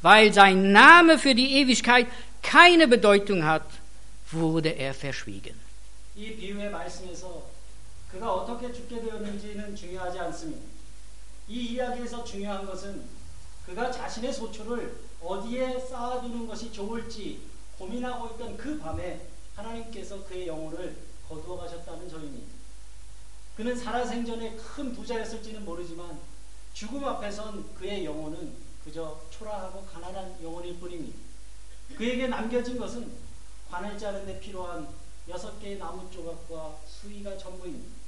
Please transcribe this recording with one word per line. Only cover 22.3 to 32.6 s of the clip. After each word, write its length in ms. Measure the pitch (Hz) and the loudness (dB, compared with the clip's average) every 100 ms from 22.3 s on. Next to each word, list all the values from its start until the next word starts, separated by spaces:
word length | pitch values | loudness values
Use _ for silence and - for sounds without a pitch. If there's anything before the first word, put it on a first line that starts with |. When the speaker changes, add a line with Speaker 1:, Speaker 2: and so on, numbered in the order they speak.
| 123 117 - - - - - - - - - - - | -8 -10 -10 -10 -10 -8 -8 -8 -8 -8 -8 -8 -6
Speaker 2:
그는 200 | 226 240 | -4 -4
살아생전에 800 | - 240 233 240 233 226 226 220 | -2 -2 -2 -2 -4 -4 -6 -6
큰 380 | - - 269 | -8 -6 -6
부자였을지는 720 | 233 233 233 214 220 220 214 202 | -6 -6 -4 -4 -8 -8 -8 -8
모르지만 540 | 170 170 165 175 151 - - - - - | -6 -8 -8 -8 -8 -8 -10 -8 -8 -8
죽음 300 | - 214 277 | -8 -6 -6
앞에선 680 | 277 - 208 202 214 208 - - | -4 -4 -6 -6 -6 -8 -8 -8
그의 300 | 190 202 156 | -6 -6 -6
영혼은 480 | 151 151 170 156 - - - | -6 -6 -8 -8 -8 -10 -10
그저 380 | - 151 160 151 - | -8 -8 -8 -8 -8
초라하고 560 | - 214 208 185 190 196 | -8 -8 -6 -6 -8 -8
가난한 560 | 170 175 190 185 175 | -8 -8 -8 -8 -8
영혼일 380 | 165 170 175 175 | -8 -8 -8 -8
뿐입니다. 380 | 180 175 127 - - - - - - - - 143 | -8 -8 -8 -8 -8 -10 -10 -8 -8 -8 -8 -4
그에게 300 | 226 247 254 | -4 -2 -2
남겨진 500 | 233 226 240 | -2 -2 -2